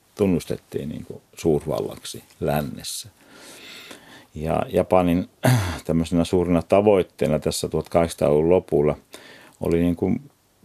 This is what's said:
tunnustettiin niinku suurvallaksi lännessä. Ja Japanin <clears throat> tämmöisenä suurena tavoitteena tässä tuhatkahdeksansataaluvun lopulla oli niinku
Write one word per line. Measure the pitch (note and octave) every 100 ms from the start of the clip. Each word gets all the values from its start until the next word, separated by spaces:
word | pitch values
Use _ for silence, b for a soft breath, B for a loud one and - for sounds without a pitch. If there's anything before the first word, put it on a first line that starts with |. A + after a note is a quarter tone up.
| _
tunnustettiin | - G2 E2 - - _ - C#2+
niinku | - - - _ -
suurvallaksi | E2 D2 D2+ A#1 G#1+ A1+ - A#1 - -
lännessä. | D#2 D2 C#2+ - - - - _ B B B B B B B B B B B
Ja | - D#2 D#2 -
Japanin | F#2 F2 F2+ F2+ F2 - _
<clears throat> | B2 B2 F2+ D#2+ -
tämmöisenä | E2 E2 E2+
suurena | E2+ F#2 F2 E2+
tavoitteena | - G2 G#2+ G2 E2+ - C#2 D2+
tässä | - - -
tuhatkahdeksansataaluvun | D#2+ - E2+ E2 - D2 D2 D#2+
lopulla | F2+ - D2 D2 D2 _ B B B B _
oli | F2 E2+
niinku | F2 E2+ F#2+ A#2 C#3+ _ _ _